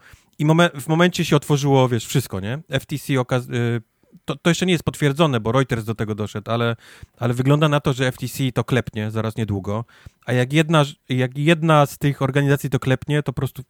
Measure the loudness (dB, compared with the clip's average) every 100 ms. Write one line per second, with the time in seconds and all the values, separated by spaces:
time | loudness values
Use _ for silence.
0 | -12 -20 _ -2 2 4 4 0 -2 2
1 | 4 2 0 0 2 0 4 4 4 0
2 | -2 -4 -2 -6 -8 -8 -6 -6 -6 -8
3 | -2 -2 0 -4 -4 -2 -2 -2 -8 _
4 | _ -16 -10 -2 0 2 2 0 -2 -2
5 | 0 2 2 2 0 0 0 -2 -4 -6
6 | -4 -6 -6 -8 -4 -2 -2 -4 -10 -20
7 | -20 -6 -4 0 2 4 4 2 0 -2
8 | -2 -4 -8 -4 -4 -2 0 -2 -2 -6
9 | -6 -4 -4 -4 -4 -4 -4 -8 -8 _
10 | -20 _ -2 -2 2 0 2 2 2 -4
11 | -6 -2 -2 0 0 2 4 4 4 0
12 | -2 0 0 2 2 2 0 -2 0 -2
13 | -2 -2 -2 -4 -6 -6